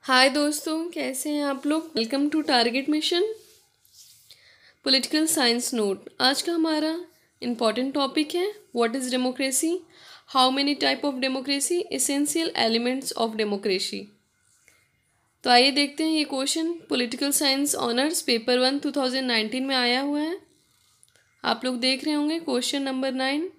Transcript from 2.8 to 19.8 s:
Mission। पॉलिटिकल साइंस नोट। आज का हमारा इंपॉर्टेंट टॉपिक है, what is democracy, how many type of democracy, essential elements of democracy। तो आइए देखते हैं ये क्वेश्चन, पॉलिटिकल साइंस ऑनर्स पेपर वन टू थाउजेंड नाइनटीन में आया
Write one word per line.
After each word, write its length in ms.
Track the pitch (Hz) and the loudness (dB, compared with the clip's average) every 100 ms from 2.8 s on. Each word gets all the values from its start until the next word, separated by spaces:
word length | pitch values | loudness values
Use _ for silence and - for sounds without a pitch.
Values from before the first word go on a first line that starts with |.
| 269 | 0
Mission। 340 | 302 311 349 427 440 - - _ _ _ - - - _ - _ _ - _ | 0 0 0 0 -4 -14 -20 _ _ _ -20 -20 -20 _ -20 _ _ -20 _
पॉलिटिकल 420 | 269 262 247 302 320 | 0 0 2 0 2
साइंस 460 | 320 247 240 247 | 2 2 2 0
नोट। 360 | 240 208 190 - _ | 0 0 -2 -8 _
आज 200 | 247 285 | 2 2
का 120 | - | 0
हमारा 520 | 339 320 311 311 330 349 _ _ _ | 0 2 2 0 -4 -10 _ _ _
इंपॉर्टेंट 520 | 247 226 226 214 262 | -6 0 0 2 -2
टॉपिक 420 | 277 269 277 302 349 | 0 0 0 -2 0
है, 180 | 381 415 - 240 | -2 -4 -8 0
what 180 | 233 254 | 0 0
is 80 | |
democracy, 760 | 254 254 254 254 269 262 320 359 - - - - _ 269 | -2 0 0 0 -2 0 0 -2 -6 -20 -20 -20 _ 2
how 160 | 254 269 | 4 4
many 180 | 277 277 | 0 0
type 220 | 277 269 294 | 0 0 -2
of 100 | 254 | -2
democracy, 600 | 262 262 269 277 277 349 - | -2 -2 -2 -2 0 -2 -2
essential 600 | - 262 277 294 330 330 | -4 -2 0 0 0 -2
elements 600 | - 226 226 240 262 262 - | 0 0 2 0 -2 -6 -4
of 200 | 226 214 | -4 -2
democracy। 640 | 214 202 208 190 - 202 202 _ _ _ _ _ _ _ _ _ _ _ _ _ | -2 -2 -2 -2 -4 -8 -12 _ _ _ _ _ _ _ _ _ _ _ _ _
तो 60 | - | 6
आइए 220 | 247 262 | 8 8
देखते 320 | 277 285 285 | 4 0 0
हैं 80 | 320 | 0
ये 120 | 311 | 0
क्वेश्चन, 500 | 294 269 277 330 320 | 0 -2 -2 -2 -2
पॉलिटिकल 580 | 339 - 262 240 247 285 | -4 -4 -2 -2 -2 -2
साइंस 440 | 277 285 269 285 - | 0 2 2 0 0
ऑनर्स 460 | 240 233 285 349 | 0 2 0 0
पेपर 380 | - 233 226 247 | 0 0 2 2
वन 200 | 254 285 | 2 0
टू 120 | 285 | -2
थाउजेंड 360 | 277 262 262 262 | -2 -2 -2 0
नाइनटीन 360 | 226 214 254 | 0 0 -4
में 120 | 269 | -2
आया 260 | 262 | 0